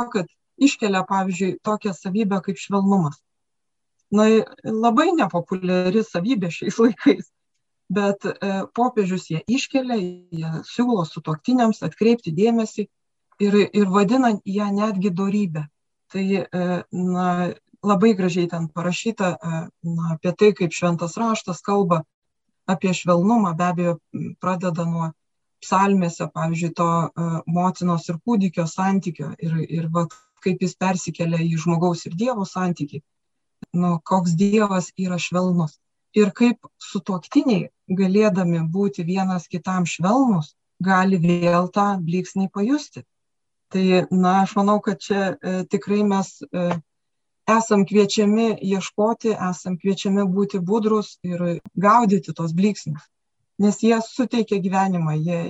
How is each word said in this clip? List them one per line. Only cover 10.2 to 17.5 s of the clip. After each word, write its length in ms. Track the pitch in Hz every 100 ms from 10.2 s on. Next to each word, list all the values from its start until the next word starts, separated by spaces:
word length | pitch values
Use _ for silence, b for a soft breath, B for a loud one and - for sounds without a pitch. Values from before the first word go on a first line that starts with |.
| _ 165
ją 100 | 160 160 -
siūlo 400 | - 247 214 160
sutuoktiniams 800 | 170 160 156 - 254 226 - 160
atkreipti 480 | - 226 233 170
dėmesį 540 | 156 226 233 220 - - _ _ _ _ -
ir, 180 | 202 202 - 208
ir 60 | 196
vadinant 560 | 196 196 262 240 208
ją 240 | 202 202 208
netgi 400 | 202 214 190 196
dorybe. 500 | 175 196 208 190 156 147 _ _ _ _
Tai, 140 | 190 190
e, 400 | 196 - 180 180 175 -
na, 380 | 180 180 180 180 180 175